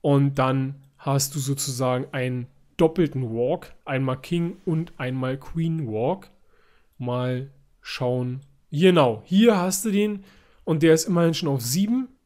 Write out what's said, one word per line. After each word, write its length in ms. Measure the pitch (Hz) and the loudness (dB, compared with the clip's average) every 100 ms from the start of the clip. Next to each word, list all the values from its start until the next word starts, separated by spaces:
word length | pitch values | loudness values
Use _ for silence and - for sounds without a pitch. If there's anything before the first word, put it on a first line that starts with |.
Und 340 | 156 139 139 139 | 4 4 4 2
dann 480 | 131 135 135 143 _ _ | 0 0 -2 -8 _ _
hast 360 | - 139 139 | -2 -2 -2
du 60 | 151 | -6
sozusagen 680 | 135 139 - 123 131 127 135 | -4 -4 -6 -2 -2 -2 -4
einen 360 | 139 127 123 123 _ _ - | -6 -4 -4 -8 _ _ 0
doppelten 560 | 160 160 160 131 123 | 0 2 0 0 -4
Walk, 400 | 113 123 180 - - - | -2 -2 -2 -8 -18 -6
einmal 340 | 131 135 131 | -2 -2 -4
King 380 | - 170 170 196 - | -4 -2 -2 -4 -4
und 340 | 160 170 - | -4 -4 -8
einmal 400 | 127 131 127 139 | -6 -4 -4 -6
Queen 480 | - 165 165 160 127 | -8 -4 -2 -2 -4
Walk. 420 | 107 127 190 - _ _ _ _ _ _ _ | -2 -2 -2 -8 _ _ _ _ _ _ _
Mal 540 | 123 123 127 127 139 _ _ _ | -6 -2 -2 -4 -8 _ _ _
schauen. 600 | - - 123 127 123 131 - _ _ | -16 -4 -2 -2 -4 -8 -14 _ _
Genau, 520 | 147 185 175 127 110 - | 2 4 6 4 0 0
hier 320 | 185 233 202 | 4 6 4
hast 280 | 180 185 220 | 0 -2 -2
du 60 | |
den 340 | 196 214 208 - _ _ _ - | 0 0 -4 -12 _ _ _ -4
und 180 | 160 | 2
der 100 | 165 | 4
ist 120 | 160 165 | 4 4
immerhin 280 | 170 165 | 2 2
schon 160 | 160 160 | 0 -2
auf 120 | 135 | -2
sieben. 480 | 117 147 208 254 254 _ | -2 0 2 0 -2 _